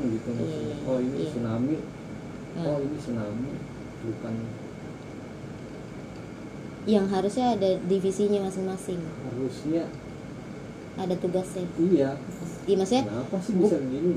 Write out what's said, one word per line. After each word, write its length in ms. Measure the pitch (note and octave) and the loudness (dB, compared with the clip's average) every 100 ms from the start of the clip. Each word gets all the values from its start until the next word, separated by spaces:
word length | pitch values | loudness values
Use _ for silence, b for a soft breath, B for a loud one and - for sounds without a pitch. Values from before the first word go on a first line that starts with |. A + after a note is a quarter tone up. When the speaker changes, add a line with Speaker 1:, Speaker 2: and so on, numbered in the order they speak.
Speaker 1:
gitu 240 | C3 A2 A#2+ | 2 0 -2
Speaker 2:
Iya, 60 | A#2 | -2
Speaker 1:
maksudnya. 260 | D#3+ D3+ | -2 -2
Speaker 2:
iya, 140 | D3+ D3 C3 | -4 -4 0
Speaker 1:
Oh, 120 | B2+ | 0
ini 160 | B2 C#3+ | 2 0
Speaker 2:
iya. 100 | D#3 | -2
Speaker 1:
tsunami. 500 | C3 A#2 A2+ C3+ D#3 - - - - - - - | -2 0 0 2 0 -4 -12 -12 -12 -10 -10 -8
Speaker 2:
Hmm. 100 | E3+ | -2
Speaker 1:
Oh, 140 | D#3+ D3 | 0 0
ini 180 | C#3 D3+ | 0 -4
tsunami. 520 | - A#2 G#2 A2+ C3+ - - - - - | -4 -4 -2 -4 -4 -6 -8 -10 -12 -8
Bukan 300 | A#2 G#2+ A#2 A2+ A2+ A2 - - - - - - - - - - - - - - - - - - - - - - | -6 -6 -4 -4 -6 -8 -10 -10 -12 -12 -12 -12 -12 -12 -12 -10 -10 -12 -10 -12 -12 -12 -12 -12 -12 -10 -10 -6
Speaker 2:
Yang 220 | - G#3+ G3 | 4 4 6
harusnya 380 | F#3+ G3 B3+ B3 | 2 2 2 2
ada 200 | G#3+ F#3+ F3 | 4 4 4
divisinya 580 | F3 G3 F#3+ - G#3 G3+ | 4 4 4 2 4 4
masing-masing. 560 | F#3+ F#3+ F#3+ F#3+ - F3 D#3+ D#3+ | 2 -2 -2 -4 -4 -4 -6 -6
Speaker 1:
Harusnya. 600 | - A#2+ C3 - D3+ E3 - - - - - - - - - - - | -6 -2 -4 -2 0 0 0 -8 -12 -12 -12 -10 -10 -10 -10 -10 -10
Speaker 2:
Ada 200 | - F#3 F3 | -4 0 2
tugasnya. 480 | F3+ F3+ F#3 F#3+ F3 | 2 2 0 -4 -4
Speaker 1:
Iya. 360 | - F3 E3 C3+ C3+ - - - - | 4 8 8 6 2 -6 -8 -8 -4
Speaker 2:
Iya, 100 | - F#3+ | 4 4
maksudnya 280 | F#3+ B3 | 6 4
Speaker 1:
Kenapa 320 | - A2 - F#3+ | 4 -2 0 -2
sih 120 | F3+ | 2
Speaker 2:
bu- 100 | F#3 | 6
Speaker 1:
bisa 120 | G3+ D#3 | 8 6
begini 300 | C3 C#3 F3 | 2 2 2